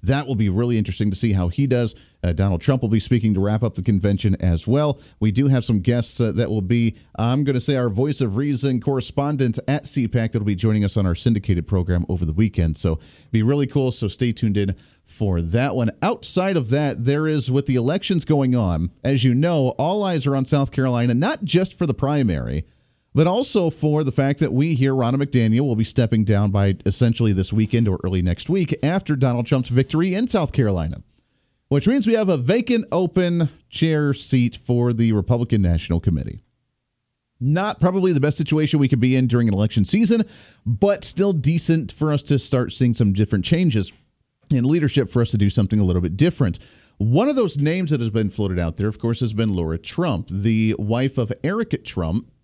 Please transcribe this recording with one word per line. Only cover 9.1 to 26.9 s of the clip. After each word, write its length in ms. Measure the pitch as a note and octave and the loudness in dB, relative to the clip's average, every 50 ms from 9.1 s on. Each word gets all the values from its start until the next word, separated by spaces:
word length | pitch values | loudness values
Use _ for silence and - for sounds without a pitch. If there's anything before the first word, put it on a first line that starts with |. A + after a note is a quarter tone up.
| - - C#3 C#3+ D3+ C3+ C3 B2 A2 - - - | -4 -4 -2 -2 -2 0 0 0 -2 -4 -2 -2
at 180 | C#3 D3 - | -4 -4 -4
C 220 | - - D3 B2 G#2+ | -4 -4 -2 -2 0
pac 240 | - B2+ A2+ A2 | 0 -2 -2 0
that'll 120 | - A#2 G#2 | -2 -2 -2
be 120 | G#2 G#2 | -2 -2
joining 280 | F2+ G2+ A2+ G#2+ G#2+ G#2 | 0 2 2 2 2 2
us 140 | G2 - A2 | 0 0 0
on 80 | G2 | 0
our 80 | F#2 E2+ | 0 -2
syndicated 540 | - - B2 A#2 G#2+ - - G2 F2 D#2 - | 0 0 0 0 0 0 0 -2 -2 0 -2
program 360 | G2+ F#2 F2+ F2+ F2+ F2 E2 - | -2 -2 0 0 0 -2 0 -2
over 160 | F2+ F2 F2 | -2 -2 -2
the 80 | D#2+ D2+ | -2 0
weekend. 440 | E2+ A2+ G#2+ - - E2+ D#2+ D#2 - | 0 0 0 2 0 0 0 0 -2
So 200 | - F2 D#2+ D#2 - - - - - _ | -2 -2 -2 -2 -6 -14 -20 -20 -18 _
be 120 | - A2+ G#2+ | -2 0 2
really 240 | A#2 C#3+ D3 C#3+ B2+ | 2 2 2 0 0
cool. 240 | - D3 C3+ B2+ | 0 0 0 0
So 160 | A#2+ - - G2+ | -2 -4 -6 -6
stay 240 | - - B2+ B2 | -4 -2 -2 -2
tuned 260 | A2+ - - A2 G2 G2+ | -2 0 -2 0 0 0
in 160 | G2+ F#2+ F#2+ - - _ _ _ _ | 0 -2 -4 -6 -10 _ _ _ _
for 360 | _ - - A2+ G2+ F#2 E2+ | _ -8 -4 -2 -2 0 0
that 360 | E2+ E2 E2+ A#2+ B2+ C#3 F#2+ | -2 0 0 0 0 0 -2
one. 160 | B2 A#2 A2 - _ | 0 -2 -2 -2 _
Outside 560 | - F#3+ A#3+ - - - - C#4+ F#3 - G3 E3 | -2 -2 -2 -2 -6 -4 -2 0 0 0 0 0
of 140 | B2+ G#2+ | 0 0
that, 340 | B2 C#3+ D3+ C#3+ - - A#2+ | 0 0 0 -2 -2 -2 -2
there 220 | B2+ C#3 D3 D#3 D#3 | 0 0 0 0 0
is, 240 | D#3 D3+ A#2 A#2+ | -2 -2 -2 0
with 160 | B2+ C#3 C#3 - | -2 -2 0 0
the 80 | C3 | -2
elections 500 | B2 A#2 B2+ D3 - - - F#3+ F3 - | 0 0 0 -2 -2 -2 -2 -2 -2 2
going 300 | - D#3 C#3+ C3+ B2+ B2 | 2 2 2 2 2 2
on, 340 | B2 A2 F#2 F2 D#2 E2+ F2 - _ - | 2 2 0 0 0 -2 -4 -6 _ -2
as 200 | B2 C#3 C3 A2 | -2 0 2 2
you 120 | C3 A#2+ | 2 2
know, 400 | B2+ D3+ E3+ F3 D#3 C3+ B2+ - - | 2 2 2 2 2 0 0 0 -2
all 260 | C3+ D#3+ F#3+ G#3+ G3+ | -2 -2 0 -2 -2
eyes 220 | F#3+ F3+ D#3+ A#2+ | -2 -2 -2 -2
are 100 | C#3+ C#3 | -2 -2
on 100 | C3+ C3 | -2 0
South 260 | - - C#3+ C#3 - | 0 0 0 0 -2
Carolina, 420 | - - C3 C3 B2 A#2+ A#2+ A#2+ A#2+ | -2 -2 -2 0 0 0 0 0 0
not 300 | B2 D#3 A3+ D#4+ - - | 0 0 -2 -2 -4 -6
just 340 | D3 - F3 F#3+ F#3 - - | 0 2 2 0 0 -2 -4
for 80 | F3+ | -2
the 80 | D#3 B2+ | -2 -2
primary, 720 | - - C3+ D3 D3 C3+ G#2+ E2+ C#2+ B1 A#1 B1+ D2+ - _ _ _ _ _ _ _ _ _ _ | -2 -2 -2 0 0 0 0 0 -2 -4 -4 -6 -6 -6 _ _ _ _ _ _ _ _ _ _
but 140 | C3+ D#3+ E3+ | 2 2 4
also 420 | F3+ A3+ C#4 - - G#3+ F3+ E3 | 2 0 -2 0 0 0 0 0
for 340 | - - - D#3 D3+ D3+ D#3 | -2 0 0 0 2 2 0
the 80 | C3+ | 0
fact 280 | - - C#3 C3+ C#3+ - | 0 0 2 2 2 0
that 120 | D#3 D3 | -2 0
we 240 | - B2+ C#3+ E3 E3 | 0 0 0 0 2
hear 180 | A#2+ C3 C3+ C3 | 2 2 2 2
Ronna 220 | C3 B2 A#2 B2+ | 2 2 0 0
McDaniel 460 | C3+ C#3+ C#3 - B2+ A#2 A2 A2 A#2+ | 0 -2 0 0 2 2 4 2 2
will 160 | C#3+ C#3+ A#2 G#2+ | 2 0 0 0
be 80 | A2+ | -2
stepping 400 | - - - A#2+ A2 - A2 G#2+ | -2 0 0 0 2 2 0 2
down 260 | G2+ A2 G2+ G#2 G#2 | 2 2 2 2 2
by 240 | G2 G#2 G2 G2+ F#2+ - - | 2 2 2 2 0 0 -2
essentially 460 | G2+ | -4